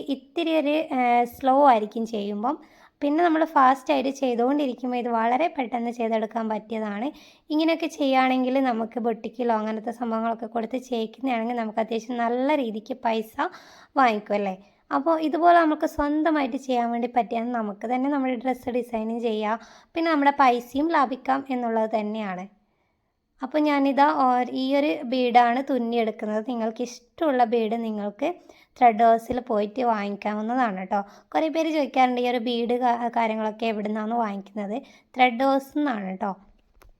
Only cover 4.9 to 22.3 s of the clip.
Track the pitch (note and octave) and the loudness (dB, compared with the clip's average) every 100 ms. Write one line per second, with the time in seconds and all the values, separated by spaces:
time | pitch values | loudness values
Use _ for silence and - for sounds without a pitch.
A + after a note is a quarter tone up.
4.9 | B3 A#3 A3+ A3+ C4 E4 D#4+ B3 B3 A#3 | -4 -2 0 2 2 0 -2 -4 -4 -4
5.9 | A#3 A3+ A3+ G#3+ A3+ A3 G#3+ G#3+ A3 G#3+ | -4 -2 0 -2 -4 -4 -4 -6 -6 -6
6.9 | G3+ C4+ - - - - D4+ D#4+ E4 E4 | -4 -6 -8 -20 -20 -4 0 2 0 -4
7.9 | - C#4 C4 C4 C4 B3+ C4+ C4 A3+ A3 | -2 2 4 2 2 0 2 0 0 -4
8.9 | A#3 A3+ A3+ A3 A3+ A#3+ A3 G#3+ A3 A3 | -4 -4 -4 -8 -4 0 0 -2 -6 -8
9.9 | A3+ A#3+ A3+ A3+ A3+ A3+ A#3 A3+ C4 B3+ | -6 -4 -2 -2 -4 -6 -6 -4 -6 -6
10.9 | A#3 A3 - C4+ A#3 A3+ A#3+ A3 G#3 A3 | -4 -4 -4 -4 -2 -2 -4 -4 -4 -2
11.9 | A3+ A3+ B3 A#3 B3 C4+ D4+ A#3 G#3+ - | -4 -4 -2 0 0 0 0 -2 -6 -10
12.9 | B3 A#3 A3+ A3 - E4+ - - - - | -6 -2 -2 -4 -6 -6 -6 -20 -20 -6
13.9 | C#4+ B3 G#3 G#3+ G#3 G3 F#3+ - _ - | 2 4 2 -2 -2 -2 -6 -12 _ -4
14.9 | C#4 D4+ D#4+ D#4 D4+ E4+ E4+ D#4+ D#4 D#4 | -2 2 2 2 4 6 6 6 2 -2
15.9 | - D4 D4+ D#4+ D4+ C4 B3+ - B3 A#3 | 0 0 2 2 2 0 -4 -2 0 0
16.9 | A#3 A#3+ B3 G3+ A3+ A#3 B3 G#3+ G3 A#3 | -2 -2 0 0 -2 -2 -4 -4 -6 -4
17.9 | B3+ C4+ C#4+ C4 B3 B3+ B3+ B3+ A#3+ A#3+ | -2 0 0 0 -2 -2 -4 -2 -4 -2
18.9 | A3+ A3 A#3 A#3 G#3+ G#3 A3 - - _ | -4 -4 -4 -2 -2 -2 -4 -6 -20 _
19.9 | E4 E4 D4+ C#4+ C#4+ C4+ B3 A#3+ C4+ D#4+ | -2 0 4 4 6 4 4 -2 -2 0
20.9 | D#4+ B3 B3 - C4+ C#4 B3+ A#3 A3+ A3 | 2 0 -2 -2 -4 -2 -4 -2 0 0
21.9 | A3 G#3 A3 G3+ | -2 -4 -6 -6